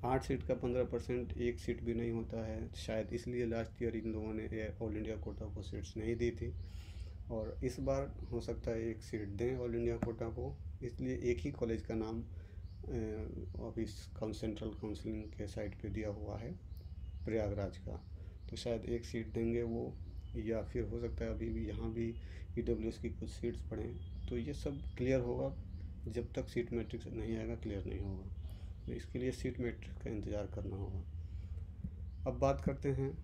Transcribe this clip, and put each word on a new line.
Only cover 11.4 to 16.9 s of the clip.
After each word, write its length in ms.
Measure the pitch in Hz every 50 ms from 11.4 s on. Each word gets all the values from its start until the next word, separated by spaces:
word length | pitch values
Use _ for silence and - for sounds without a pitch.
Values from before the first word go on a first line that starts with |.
| - 143
college 320 | 139 - - 113 113 110 -
का 120 | - 113
नाम, 280 | 113 110 110 113 117 117
अ, 20 | - - - - - - - - - - - - - 139 120 110 110 107 107 107 - - - - - - - 117
अभी 180 | 113 110 113 110 101 - - - - - -
काउं-, 140 | - 110 104
central 340 | - - 113 107 - - 110
counseling 560 | 104 - - 110 107 107 - 113 110 110 107
के 220 | 104 - - 104
site 280 | 98 - 110 107 107 104
पे 140 | - - 107
दिया 200 | 98 107 107 104
हुआ 300 | 101 107 104 104 104 104
है 300 | 113 - 185 - - - - - - -